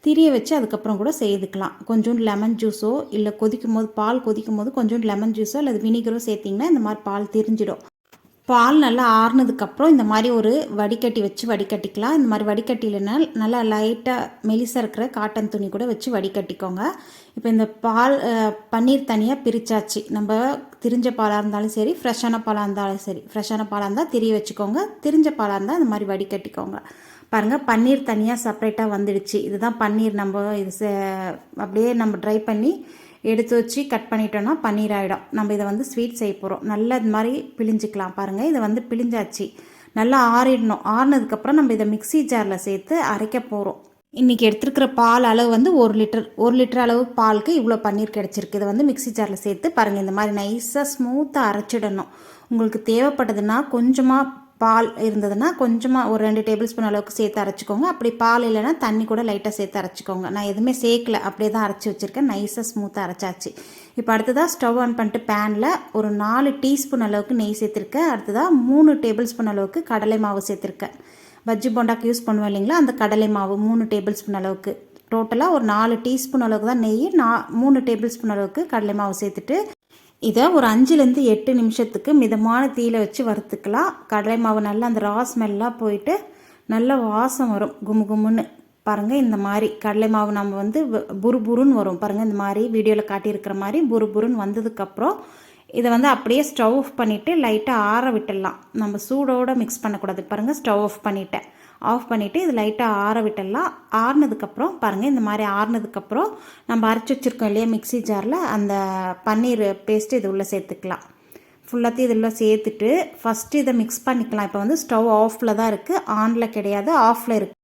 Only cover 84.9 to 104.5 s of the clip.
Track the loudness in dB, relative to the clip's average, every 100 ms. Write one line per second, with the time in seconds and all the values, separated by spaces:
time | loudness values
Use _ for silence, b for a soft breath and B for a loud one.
84.9 | 0 0 -2 -2 -2 -2 0 -4 -2 -4
85.9 | -2 -2 -4 -4 B B B -4 0 2
86.9 | 2 0 0 0 0 -2 0 -2 -6 -2
87.9 | 0 2 0 2 0 -2 -12 _ _ -4
88.9 | -2 0 2 2 2 0 0 0 -2 -2
89.9 | 0 2 2 0 -2 -2 -2 -2 -2 0
90.9 | -2 -4 -2 0 0 0 4 4 4 2
91.9 | -2 -2 -2 -2 -2 -2 -2 0 2 2
92.9 | 2 0 -4 -4 -6 -6 -6 -2 0 2
93.9 | 2 0 0 0 -2 -2 -4 -6 -6 -8
94.9 | -2 -2 -2 B B B B B -2 2
95.9 | 4 4 2 2 0 0 0 2 2 -2
96.9 | -4 -2 -2 0 0 2 0 0 0 2
97.9 | 2 2 -2 -2 -4 -4 -8 _ -6 -4
98.9 | -4 -4 -2 0 0 0 0 -2 -4 -6
99.9 | -6 -6 -8 -6 -4 -2 -2 0 0 0
100.9 | -4 -6 -4 -6 -10 B B B B -2
101.9 | -2 -2 -4 -2 -2 0 0 -2 0 -2
102.9 | 0 0 0 -2 -4 -4 -4 -4 -8 _
103.9 | -2 2 4 2 0 -8